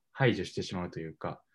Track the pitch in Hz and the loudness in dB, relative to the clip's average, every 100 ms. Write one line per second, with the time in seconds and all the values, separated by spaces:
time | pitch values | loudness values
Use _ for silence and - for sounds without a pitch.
0 | _ - 127 92 87 - 92 92 87 85 | _ 4 4 4 0 -4 -4 -4 -4 -6
1 | 80 - 87 - _ | -8 -6 -8 -8 _